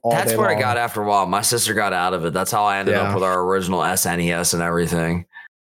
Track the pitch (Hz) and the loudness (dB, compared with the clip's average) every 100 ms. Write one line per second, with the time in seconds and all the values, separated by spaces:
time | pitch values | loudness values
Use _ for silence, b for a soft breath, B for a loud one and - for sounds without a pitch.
0 | 117 160 208 220 202 156 127 120 117 113 | -2 0 0 0 2 0 0 0 -2 -2
1 | 104 101 90 98 107 117 110 107 101 90 | 0 2 2 0 0 0 0 0 0 0
2 | 90 92 82 90 95 107 104 98 98 98 | 0 0 -2 -2 0 0 2 0 0 0
3 | 95 101 92 90 90 95 90 90 80 92 | 0 0 0 2 2 0 0 0 0 0
4 | 87 87 85 85 87 85 85 85 82 85 | -2 0 0 0 0 -2 0 0 0 0
5 | 82 87 87 B B _ _ _ | 0 -2 -6 B B _ _ _